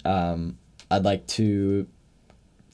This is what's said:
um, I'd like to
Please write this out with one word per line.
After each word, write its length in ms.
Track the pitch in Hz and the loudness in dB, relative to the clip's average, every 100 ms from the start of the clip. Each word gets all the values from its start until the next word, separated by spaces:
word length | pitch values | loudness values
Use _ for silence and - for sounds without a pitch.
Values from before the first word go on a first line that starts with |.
um, 520 | - 95 87 85 85 - _ - - | -2 0 0 -2 -6 -10 _ -16 -2
I'd 120 | 98 | 0
like 220 | 98 95 - | 2 0 -2
to 580 | - 107 101 98 101 98 - _ _ _ - _ _ - | 0 2 2 2 0 -2 -10 _ _ _ -20 _ _ -20